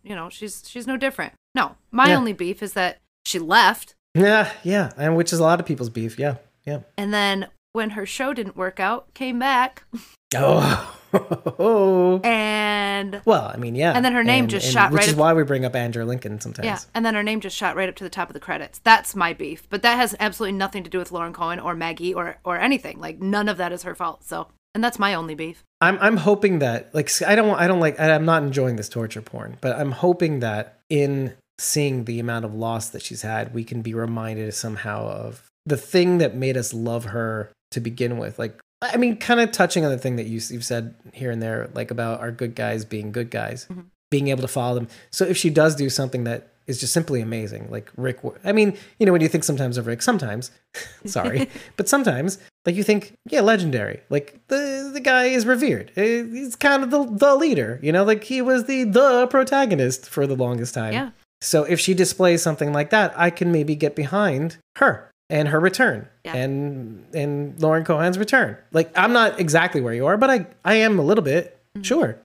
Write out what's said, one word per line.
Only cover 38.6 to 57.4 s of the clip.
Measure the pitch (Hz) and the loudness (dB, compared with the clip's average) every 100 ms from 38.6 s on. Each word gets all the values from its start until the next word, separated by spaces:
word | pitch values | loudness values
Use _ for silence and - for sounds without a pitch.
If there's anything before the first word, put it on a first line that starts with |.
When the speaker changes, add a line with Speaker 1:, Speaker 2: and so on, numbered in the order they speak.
| _ - | _ -10
Speaker 2:
I | 240 240 | -4 0
mean, | 247 220 | 0 0
kinda | - 240 226 | 0 2 2
touching | 226 175 175 151 | 2 2 2 0
on | |
the | 127 | 0
thing | 131 120 | -4 -4
that | 110 | -6
you, | 113 113 | -8 -8
you've | 120 | -8
said | 117 120 113 - - | -6 -6 -6 -14 -20
here | - 127 | -10 -6
and | 113 | -4
there, | 113 113 113 | -4 -6 -6
like, | 120 113 | -8 -8
about | 117 113 113 | -4 -4 -6
our | 117 | -8
good | 117 120 | -8 -8
guys | 117 113 110 | -6 -4 -6
being | 107 107 107 | -6 -8 -6
good | 117 117 | -8 -6
guys, | 113 110 127 - | -6 -6 -10 -14
Speaker 1:
Mm-hmm. | 180 175 _ - | -18 -18 _ -4
Speaker 2:
being | 143 139 | 0 0
able | 131 | -2
to | 127 | -2
follow | 139 123 | -2 -2
them. | 123 117 - - | -2 -6 -14 -8
So | - | -2
if | 185 180 | 0 2
she | 170 | 2
does | 151 156 | 4 4
do | 143 135 | 4 -2
something | 131 127 127 | -2 -4 -4
that | 117 117 - _ - | -4 -6 -10 _ -10
is | 120 | -6
just | 127 | -2
simply | 170 160 127 | -2 0 -2
amazing, | 113 113 104 107 107 | -2 -6 -6 -10 -10
like | 110 110 - | -12 -12 -6
Rick, | 127 123 | -6 -6
w-, | - - | -10 -8
I | 185 | 0
mean, | 214 208 190 - - | 4 4 2 -8 2
you | 202 | 4
know, | |
when | 175 | 6
you | 160 | 4
think | 160 | 2
sometimes | - 139 127 123 | 0 -2 -2 -2
of | 117 | -4
Rick, | 117 | -2
sometimes, | - 214 120 107 127 _ _ - | 0 0 -2 -8 -10 _ _ -16
<laughs> | - - 202 | -16 -16 -8
sorry, | - - - 269 - | -4 -2 -2 -4 -6
Speaker 1:
<laughs> | - - | -12 -6
Speaker 2:
but | 196 | 0
sometimes, | 277 226 127 175 190 - _ 175 | 2 2 0 -2 -6 -14 _ -4
like, | |
you | 180 | 0
think, | 202 208 - _ - | 2 0 -2 _ -4
yeah, | 285 | 2
legendary. | 208 220 165 123 104 101 - | 4 4 0 -2 -4 -8 -4
Like, | 147 143 - - | -4 -4 -14 -4
the, | 269 285 269 277 | -4 -2 -6 -8
the | 277 | -4
guy | 254 254 254 | 2 4 4
is | 254 220 | 2 2
revered. | 247 277 117 - - | 2 2 0 -4 0
Uh, | |
he's | 214 233 226 240 269 - | 0 0 -4 -10 -10 0
kind | 285 277 | 2 2
of | 262 | 2
the, | 285 | 0
the | 254 202 285 | 0 4 6
leader, | 277 | 6